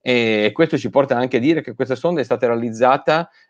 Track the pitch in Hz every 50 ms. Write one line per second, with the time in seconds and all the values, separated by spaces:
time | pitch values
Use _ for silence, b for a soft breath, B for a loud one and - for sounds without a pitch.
0 | - 131 123 120 117 113 110 107 104 107 107 - 165 160 - 131 - 113 - 139
1 | 139 127 131 120 127 127 - 120 117 151 165 156 123 - 107 - 131 117 131 120
2 | - 165 180 156 123 117 123 117 127 117 117 117 117 120 110 110 120 127 131 147
3 | - - 156 160 170 - b b b b